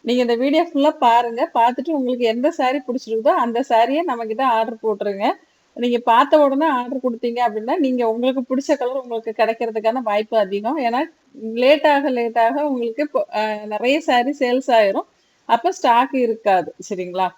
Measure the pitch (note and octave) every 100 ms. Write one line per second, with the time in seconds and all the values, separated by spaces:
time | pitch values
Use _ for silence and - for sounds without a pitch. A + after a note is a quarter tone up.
0 | A#3 B3 A#3+ A#3 C4+ D#4 E4+ C#4+ D4 D4+
1 | A#3+ A#3 A#3+ A#3 D#4+ B3 A#3 B3 C4+ D4+
2 | B3+ B3+ A#3 A#3 C#4+ E4+ B3+ C#4 C4+ B3
3 | - A3+ A#3+ F4+ A#3+ A#3 - A3+ A#3 C#4+
4 | E4+ A#3 A3+ A3 C4+ A3+ A3+ A3 A3 G#3
5 | G3+ G3 A3+ F#4+ _ _ _ - A#3+ A#3+
6 | A#3+ A#3 C#4 D4+ C#4 C4+ D#4+ C4 B3 C4
7 | B3+ A3+ A#3+ A#3+ A#3+ G#3+ A3 F4 C4+ B3+
8 | A#3 A3+ B3+ C4 B3 C4 C#4 C#4+ B3+ C4+
9 | B3 A3+ A3+ G#3+ A3 A3+ A3+ A3 A3 B3+
10 | A3 G#3 G#3+ A3+ G3 G3+ A3 D#4 A#3+ B3
11 | D#4+ _ _ - A3 A3+ B3+ D4+ D4+ C#4+
12 | C#4 B3 A#3 A#3 A3+ C#4 D4 B3+ A#3 A3+
13 | D4+ D#4+ D4+ G#3+ G#3+ G#3+ G#3+ G#3 A#3+ D4
14 | D#4+ B3 B3 D4 B3 B3+ C4+ A3+ G#3 G3+
15 | - _ _ _ - A#3 E4+ - C4 A#3
16 | C4+ C4+ A#3+ A3+ G#3 F#3 D#3+ - - F#3
17 | F3+ F3+ F#3